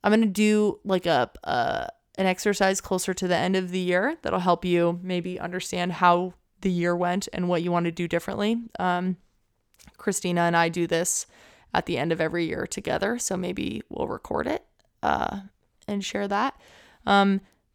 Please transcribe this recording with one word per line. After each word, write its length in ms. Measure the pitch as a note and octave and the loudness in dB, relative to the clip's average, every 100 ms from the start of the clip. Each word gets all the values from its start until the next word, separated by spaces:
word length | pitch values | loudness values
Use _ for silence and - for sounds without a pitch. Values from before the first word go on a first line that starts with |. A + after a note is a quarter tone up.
I'm 80 | G3+ | 6
gonna 160 | A3 A3 | 6 4
do, 520 | F#3+ G#3+ G#3+ G#3 - | 4 4 6 2 0
like, 220 | - F#3 F3 | -2 0 2
a, 260 | D3 A#2+ - | 2 0 -4
a, 460 | - A#2+ A#2 A2+ - - _ - | -4 0 0 -2 -6 -12 _ -2
an 80 | F#3+ | 0
exercise 560 | F#3 G#3+ G3+ G3 F#3+ | 2 0 2 2 0
closer 320 | - F#3 - | -2 -4 -2
to 140 | F#3 F3+ | -4 0
the 80 | F3 | 0
end 200 | F3+ F#3+ | 2 0
of 160 | F#3 | 0
the 80 | F#3 | -2
year 380 | F3+ F3+ A#3 E4 | 0 0 0 -4
that'll 180 | - F#3+ | -4 -2
help 240 | F3+ E3+ | 2 2
you 360 | F3+ F3 E3+ F3 | 2 2 2 0
maybe 380 | F#3 F3+ F3+ F3+ | -4 -4 -4 -8
understand 540 | F3 F3+ - F3+ F3 | -8 -8 -6 -4 -4
how 400 | E3 F3+ F3 F3+ - _ _ | 2 4 4 2 -8 _ _
the 80 | F#3+ | -2
year 260 | F3+ F3 F3 | 0 0 0
went 320 | F3 F3+ - | 0 -2 -4
and 160 | - F3+ | -4 0
what 140 | F3 | 0
you 80 | F3 | 0
wanna 200 | F3 E3+ | 0 0
do 160 | E3+ E3+ | -2 -2
differently. 540 | E3+ - G3 G#3 A#3 A#3 - | -2 -2 -2 0 0 -4 -4
Um, 380 | F3+ F3+ F#3 F3+ _ _ _ _ _ _ - _ | 0 0 0 -4 _ _ _ _ _ _ -20 _
Christina 440 | - F#3+ F#3+ F3 | -4 -2 0 2
and 140 | E3+ E3+ | 4 4
I 140 | E3 | 2
do 180 | E3 E3+ | 2 0
this 380 | E3 F3 - - - - - _ | 0 0 -4 -6 -16 -20 -20 _
at 120 | - - | -4 -2
the 120 | F3 | -2
end 140 | D#3 | 0
of 100 | D#3+ | 0
every 240 | D#3+ E3+ E3 | 0 -2 -4
year 220 | - - | -4 -6
together, 500 | - - - G3 A#3+ | -8 -4 -2 -2 -2
so 180 | - F#3 | -4 -4
maybe 460 | F3+ F#3+ - A3 - | -4 -4 -6 -6 -10
we'll 180 | - - | -6 -6
record 400 | - - - - | -6 -4 -4 -2
it, 160 | - _ _ _ _ | -4 _ _ _ _
uh, 400 | - - - G3 G3 _ _ _ - | -2 0 -2 -6 -12 _ _ _ -6
and 180 | G3+ G3 | -6 -4
share 220 | G3+ G3+ | -6 -2
that. 320 | G3+ B3+ - - - - _ - | 0 -2 -4 -20 -20 -20 _ 2
Um, 360 | G3+ G3 G3 - _ _ | 4 6 2 -2 _ _